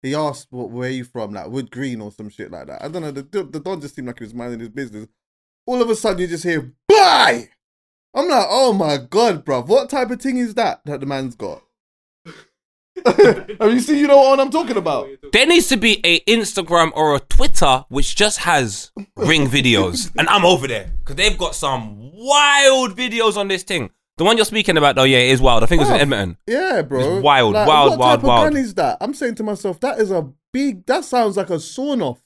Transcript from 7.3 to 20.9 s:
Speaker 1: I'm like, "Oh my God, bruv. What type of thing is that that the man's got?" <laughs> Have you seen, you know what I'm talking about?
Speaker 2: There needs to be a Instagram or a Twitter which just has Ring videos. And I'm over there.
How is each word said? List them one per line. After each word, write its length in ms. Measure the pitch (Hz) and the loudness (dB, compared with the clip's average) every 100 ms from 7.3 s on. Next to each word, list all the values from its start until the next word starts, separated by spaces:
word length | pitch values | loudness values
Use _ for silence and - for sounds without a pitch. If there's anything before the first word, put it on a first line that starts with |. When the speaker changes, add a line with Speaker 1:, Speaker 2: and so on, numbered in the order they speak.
| 240 - _ _ _ _ _ _ - | 0 -6 _ _ _ _ _ _ -4
Speaker 1:
I'm 140 | 339 | 0
like, 180 | 269 180 | 0 0
"Oh 220 | 214 262 | 2 2
my 240 | 202 160 143 | 2 0 -2
God, 480 | 123 196 233 165 156 | -2 0 0 0 -4
bruv. 220 | 131 123 | -4 2
What 220 | 240 269 | 0 0
type 200 | 285 240 | -4 -4
of 120 | 247 | -6
thing 160 | 269 247 | -4 -4
is 180 | 240 214 | -4 -2
that 260 | 214 - 147 | -4 -4 -10
that 160 | 143 | -10
the 40 | 139 | -8
man's 300 | 139 135 117 | -8 -8 -10
got?" 260 | 98 76 _ _ _ _ _ _ - | -12 -12 _ _ _ _ _ _ -20
<laughs> 800 | - _ _ _ _ _ - 247 | -20 _ _ _ _ _ -4 -2
Have 680 | - 254 - - 208 220 | 4 4 4 -6 -2 0
you 60 | 240 | 2
seen, 180 | 240 285 | 0 0
you 100 | 285 | 6
know 100 | 277 | 6
what 220 | 269 269 | 6 4
I'm 120 | 269 | 2
talking 260 | 302 254 220 | -2 -2 -4
about? 300 | 175 135 - - - | -2 -6 -6 -16 -2
Speaker 2:
There 120 | 214 285 | 0 4
needs 220 | 349 339 | 4 2
to 100 | 262 | 0
be 220 | 220 214 170 | 0 0 0
a 140 | 170 | 0
Instagram 720 | - 233 208 - 165 170 165 151 | 2 0 0 -6 -2 0 0 0
or 200 | 156 139 | 0 0
a 40 | |
Twitter 680 | - - 156 - 156 127 139 | 4 6 8 6 6 2 -2
which 260 | 127 139 - | -2 -2 2
just 240 | 208 - | 0 0
has 520 | - 156 120 98 - - 196 - | 0 0 0 -6 -14 -18 -18 -4
Ring 320 | 180 160 135 | 0 2 2
videos. 640 | 139 127 107 95 87 92 - | 0 2 2 0 -4 -6 -4
And 100 | 160 | 0
I'm 160 | 196 175 | 2 4
over 220 | 175 131 | 2 0
there. 240 | 113 92 | -8 -6